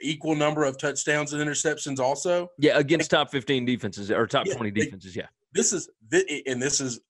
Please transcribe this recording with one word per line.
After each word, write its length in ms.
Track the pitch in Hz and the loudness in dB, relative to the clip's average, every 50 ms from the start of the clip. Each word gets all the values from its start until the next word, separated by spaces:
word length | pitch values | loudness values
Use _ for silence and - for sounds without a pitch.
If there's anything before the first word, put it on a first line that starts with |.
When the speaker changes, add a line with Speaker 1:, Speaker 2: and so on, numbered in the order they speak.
Speaker 1:
Equal 340 | - 143 160 151 - 156 156 | -4 -4 -4 -2 0 0 0
number 300 | 151 147 151 151 151 151 | 2 2 2 2 2 0
of 120 | 135 131 - | 0 0 -2
touchdowns 540 | - 147 135 131 - 160 147 151 147 139 147 | -4 -4 -2 -2 0 0 0 0 0 -2 -2
and 80 | 147 | -2
interceptions 580 | 151 151 143 - - 156 151 151 - 151 139 131 | -2 -2 -2 0 0 -2 -2 -2 -4 -6 -2 0
also? 500 | 127 131 143 139 - 180 175 175 175 175 - - | 0 0 0 0 0 0 0 0 0 -4 -2 2
Speaker 2:
Yeah, 200 | 143 147 123 147 | 4 4 6 6
against 340 | 147 131 165 160 - - | 4 4 2 2 2 2
Speaker 1:
Like, 100 | - 156 | 2 2
Speaker 2:
top 100 | 147 - | 2 2
fifteen 320 | - 135 - - 139 131 123 | -2 -4 -2 0 0 0 2
defenses 480 | 123 123 107 - 101 85 101 101 98 | 0 -2 -2 -2 -6 -6 -6 -4 0
or 160 | 104 98 117 104 | 2 2 2 2
top 200 | - 135 117 - | 2 0 0 0
Speaker 1:
Yeah, 80 | - | -2
Speaker 2:
twenty 160 | 120 113 104 | -4 -4 -2
Speaker 1:
they, 100 | 98 107 | 0 0
Speaker 2:
defenses, 340 | 113 - 101 95 92 95 92 | -2 -2 -4 -10 -16 -12 -12
yeah. 120 | 113 - - _ _ _ _ - | -12 -12 -12 _ _ _ _ 0
Speaker 1:
this 180 | 185 226 - | 0 0 2
is, 180 | 202 165 - - - _ 110 110 | 0 -2 -6 -8 -16 _ _ 0
thi-, 320 | 135 180 190 185 147 139 - | 2 2 2 2 -2 -6 -4
and 160 | 135 131 120 | -4 -2 0
this 200 | 127 147 147 - | 0 0 0 0
is 180 | 139 127 117 110 _ _ | -2 -2 -6 -8 _ _